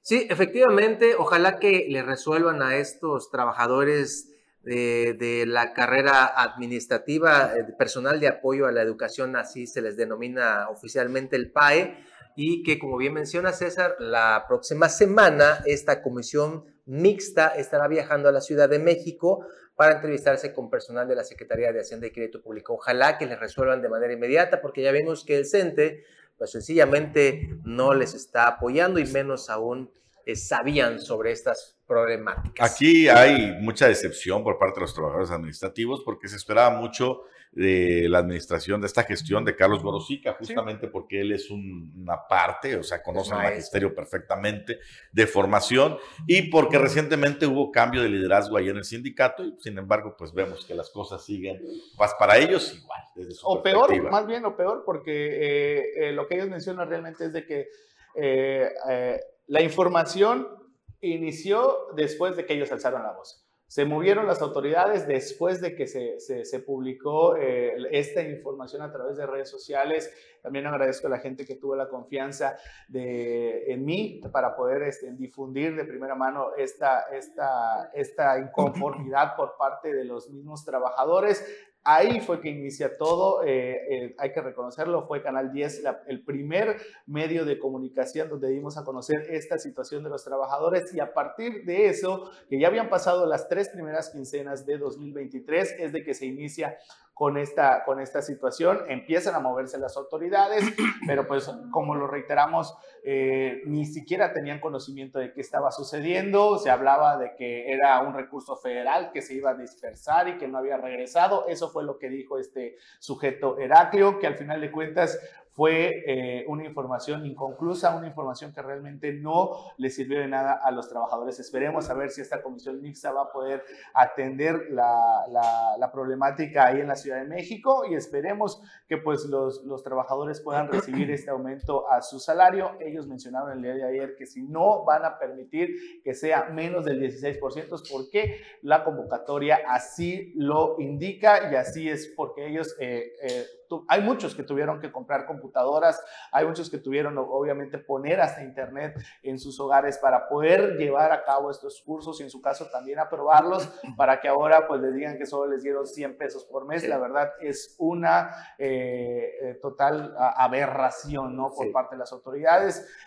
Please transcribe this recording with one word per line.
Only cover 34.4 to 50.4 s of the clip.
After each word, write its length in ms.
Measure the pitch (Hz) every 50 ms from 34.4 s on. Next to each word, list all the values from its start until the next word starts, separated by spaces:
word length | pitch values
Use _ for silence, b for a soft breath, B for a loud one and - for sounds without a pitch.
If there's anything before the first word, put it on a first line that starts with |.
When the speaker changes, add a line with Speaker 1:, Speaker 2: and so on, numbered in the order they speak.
| 104
Speaker 2:
por 160 | 107 90 -
parte 160 | 98 95 -
de 60 | 95
los 120 | 90 80 -
trabajadores 380 | 80 78 73 73 87 95 85
administrativos, 720 | 87 82 82 78 76 - 95 95 - 113 117 120 135 139 -
porque 220 | 123 101 - -
se 80 | 98 104
esperaba 360 | 98 - - 107 113 123 123
mucho 520 | 120 120 113 117 - - 127 127 127 B B B B B B B _
de 560 | - 92 95 92 92 90 87 87 87 85 85
la 100 | 87 90
administración, 600 | 87 90 90 85 - - 87 82 - 92 101 107
de 80 | 101 95
esta 160 | - 120 113
gestión 400 | - 98 - - 80 98 107 117
de 100 | 107 92
Carlos 300 | - 95 98 104 95 -
Gorosica, 480 | 101 95 98 - - 139 139 - 123 -
Speaker 1:
Sí. 60 | -
Speaker 2:
justamente 500 | 113 - 226 - - 110 107 104 113 -
porque 320 | - - - - 98 101
él 100 | 101 104
es 180 | 104 98 101 -
un, 440 | 101 101 98 95 92 87 82 80 78
una 300 | 92 92 87 85 85 -
parte, 500 | - 98 92 85 90 - - - 135 127
o 60 | 90 82
sea, 220 | - 90 85 -
conoce 220 | - - 98 95
Speaker 1:
Es 40 | 98
Speaker 2:
el 60 | 101
Speaker 1:
maestro. 180 | 104 101 101 104
Speaker 2:
magisterio 400 | - - - - 98 98 95 -
perfectamente 840 | - - - - 92 - - 92 98 104 104 107 101 - - 117 B B B B B B B -
de 140 | 110 113 107
formación, 680 | - 98 98 95 107 101 - - 123 131 139 156 151 B B B B B 160
y 240 | 160 175 190 185 156
porque 260 | 156 160 143 117 -
recientemente 720 | 139 135 131 110 151 151 139 147 143 143 143 143 143 160
hubo 240 | 139 131 139 143 139
cambio 320 | - 120 117 123 123 127 120
de 60 | 110
liderazgo 480 | 101 95 92 90 98 101 104 104 107
ahí 120 | 101 92 98
en 100 | 98 101
el 60 | 98
sindicato, 600 | - 113 117 123 139 - - 131 127 - - 185
y 120 | 165 - -
sin 180 | - 113 101 95
embargo, 380 | 95 95 107 110 110 107 - -
pues, 160 | 85 78 85
vemos 320 | 92